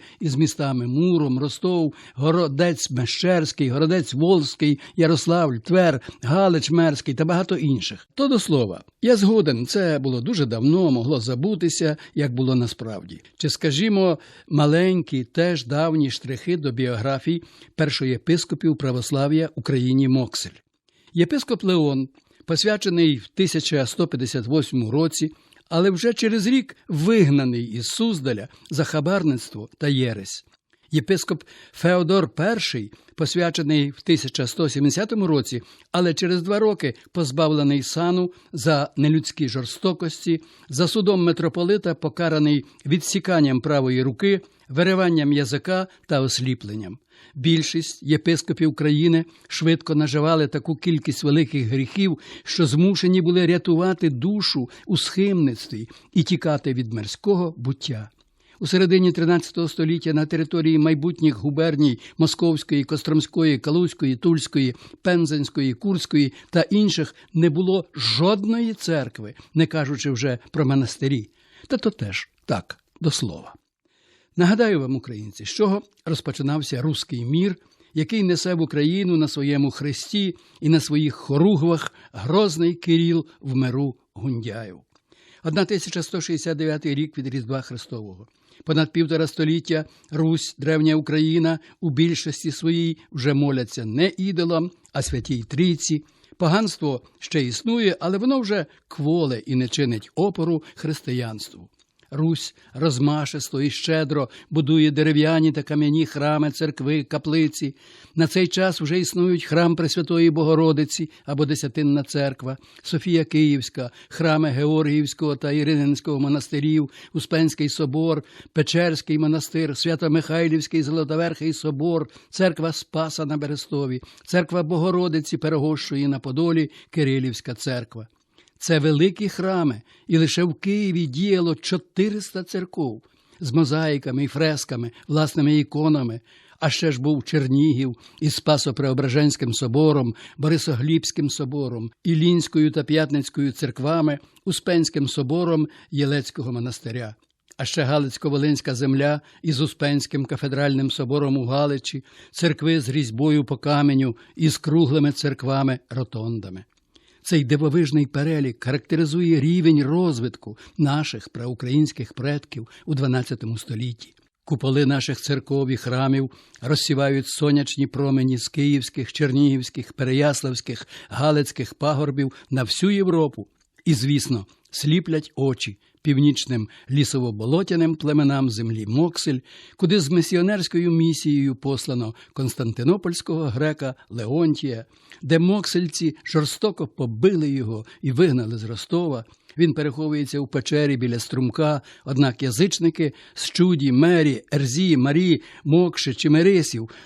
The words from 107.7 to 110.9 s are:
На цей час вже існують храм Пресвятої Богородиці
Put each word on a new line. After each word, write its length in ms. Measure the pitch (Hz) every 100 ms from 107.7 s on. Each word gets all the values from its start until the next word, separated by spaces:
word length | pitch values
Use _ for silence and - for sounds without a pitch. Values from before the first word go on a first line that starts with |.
| - - - - -
На 120 | 165
цей 200 | 185 180
час 340 | 190 190 175
вже 180 | 151 180
існують 440 | 180 180 180 175
храм 320 | - 160 170 165
Пресвятої 540 | 165 180 160 170 165
Богородиці 800 | 156 156 156 160 147 147